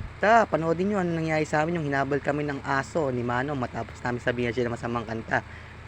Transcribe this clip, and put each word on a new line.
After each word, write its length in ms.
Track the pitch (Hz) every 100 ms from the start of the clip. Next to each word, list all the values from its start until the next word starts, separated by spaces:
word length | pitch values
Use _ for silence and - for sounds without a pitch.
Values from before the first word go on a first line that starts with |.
| - -
Tara, 240 | 196 226 208
panoodin 400 | 156 165 165 196
niyo 160 | 208
ano 160 | 180 165
nangyari 240 | 160 156
sa 160 | 156 151
amin 160 | 156 175
nung 80 |
hinabol 400 | 147 139 135 143
kami 240 | 151 147 147
ng 160 | 139
aso 480 | 135 135 135 175 143
ni 80 | 123
Manong 400 | 120 123 139 147
matapos 400 | 120 113 113 -
namin 240 | 127 120
sabihan 320 | 127 120 120 117
siya 160 | 117
ng 40 | 117
masamang 240 | 127 120
kanta. 400 | 110 113 110 - - - - -